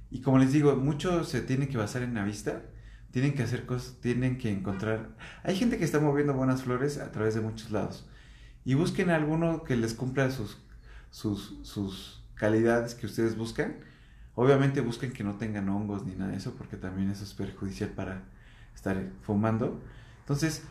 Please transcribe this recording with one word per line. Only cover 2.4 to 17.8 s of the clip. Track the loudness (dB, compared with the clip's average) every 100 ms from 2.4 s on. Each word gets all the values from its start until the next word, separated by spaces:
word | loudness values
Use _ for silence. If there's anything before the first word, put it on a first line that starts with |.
| -4 -6 -8 -18 -18 -20 -6
tienen | 0 2
que | 2
hacer | 0 -2 -2
cosas, | -6 -6 -6
tienen | -2 2 2 0
que | -2
encontrar, | -2 -2 -2 -2 -2 -4 -14 -16 -8
hay | -2 2
gente | 2 2
que | 2
está | 4
moviendo | 4 4 2
buenas | 2 2 2
flores | 0 0 0 -2
a | -6
través | 0 0 2
de |
muchos | -2 -6 -4
lados. | -2 -2 -6 -14 -20 -20 -20 -20 -10 0
Y |
busquen | 2 2 2 2
a | 4
alguno | 2 2 2 0
que | 0 0
les | 0
cumpla | -2 -2 2 2
sus, | 0 -6 -10 -18 -20 -18 -20 -18
sus, | -4 -2 -2 -4 -12
sus | -10 -4 -4 -6 -14 -18 -18 0
calidades | 4 6 6 4 2 -6
que | -6
ustedes | 0 0 0
buscan. | -4 -2 -4 -4 -14 -20 -20 -20 -10 2
Obviamente | 6 6 6 2
busquen | -2 -2 -6
que | -4
no | -4 -4
tengan | -4 -2 -2
hongos | -2 -2 -4 -6
ni | -4
nada | -4
de | -4
eso, | -6 -10
porque | -10 -8
también | -6 -2 -2
eso | -2
es | -8
perjudicial | -8 -8 -6 -8 -4